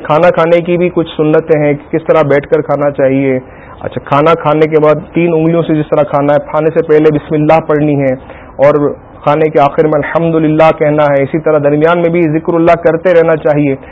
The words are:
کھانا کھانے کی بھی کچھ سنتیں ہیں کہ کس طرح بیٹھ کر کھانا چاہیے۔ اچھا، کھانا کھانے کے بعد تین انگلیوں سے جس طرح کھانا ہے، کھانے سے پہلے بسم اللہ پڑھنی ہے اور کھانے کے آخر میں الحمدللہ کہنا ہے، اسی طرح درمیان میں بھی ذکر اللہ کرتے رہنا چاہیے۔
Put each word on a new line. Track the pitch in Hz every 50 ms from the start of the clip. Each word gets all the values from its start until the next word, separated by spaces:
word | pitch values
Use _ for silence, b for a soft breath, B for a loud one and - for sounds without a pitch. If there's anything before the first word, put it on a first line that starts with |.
| -
کھانا | - 151 156 170 175 175
کھانے | - 165 165 170 175 165
کی | 180 175 170
بھی | 180 175 175
کچھ | 170 160 165
سنتیں | - - 156 151 156 160 151 - 160 147
ہیں | 147 147 143
کہ | 143 - -
کس | - 156 156 -
طرح | 165 160 151 139
بیٹھ | 139 147 147 -
کر | 160 156 151
کھانا | - 143 139 147 143 139 147
چاہیے۔ | 139 131 135 135 139 135 131 127 131 B B B B B B B
اچھا، | - - - - - -
کھانا | 139 143 151 165 170 165
کھانے | - 147 151 156 156 151
کے | 156 151 151
بعد | 151 151 147 - - -
تین | 160 170 175 170
انگلیوں | 160 160 165 165 170 156 165
سے | 160
جس | 151 151 -
طرح | 156 151 147 147
کھانا | - 143 143 143 147
ہے، | 143 143 -
کھانے | - 151 156 160 160
سے | 170 165 160
پہلے | 151 151 156 156 151
بسم | 147 - - 160
اللہ | 156 151 151 160 160 156 -
پڑھنی | 151 147 151 151 147 139
ہے | 139 131 127 131 B B B B B B B - 131
اور | 147 147 147 147 135 - - - - - -
کھانے | - 147 147 156 160 156
کے | 147 156
آخر | 139 143 - 165 156
میں | 156 156 143
الحمدللہ | 135 - - 160 170 165 160 160 160 151 156 156 160 160 160 160
کہنا | 160 147 151 151 151 143
ہے، | 143 139 139
اسی | 135 - 160 151
طرح | 160 156 151 139
درمیان | 143 147 151 151 165 175 175
میں | 170 165
بھی | 170 175 170 156 151
ذکر | 160 160 - 170
اللہ | 165 165 170 170 165 -
کرتے | 165 156 160 - 185 175
رہنا | 165 165 165 160 151
چاہیے۔ | 151 156 147 147 147 139 135 135 B B